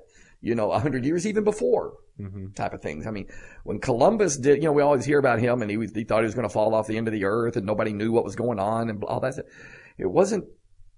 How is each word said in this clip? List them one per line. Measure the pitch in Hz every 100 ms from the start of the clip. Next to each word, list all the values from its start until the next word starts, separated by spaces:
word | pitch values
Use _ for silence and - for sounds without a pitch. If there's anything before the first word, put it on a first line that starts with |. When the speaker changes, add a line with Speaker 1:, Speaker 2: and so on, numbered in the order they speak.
| - _ - -
Speaker 1:
you | - 117
know, | 107
a | 92
hundred | 139 131
years | 123 170 190
even | 208
before | 208 208 240 233 - - _ -
Speaker 2:
Mm-hmm. | 98 98 95
Speaker 1:
type | 98 101
of | -
things. | 95 76 110
I |
mean, | 104 - - - -
when | - 107
Columbus | - 117 156 220 196 143
did, | 127 143
you |
know, | 160
we | 147
always | 143 143 127
hear | 147
about | 135 113
him | 117 123
and | 104
he | 104
was, | 107
he | 104
thought | 113 110
he | 113
was |
gonna | 107 107
fall | 110 107
off | 110 107
the | 110
end | 113
of |
the | 110
earth | 95 110 117 120
and |
nobody | 98 107 110
knew | 104 110
what | 113
was | 101 104
going | 117 110
on | 98 113 117
and | 104
all | - 127
that | 131
stuff. | 131 - - - - - -
It | 90
wasn't, | 110 196 214 - - _ - -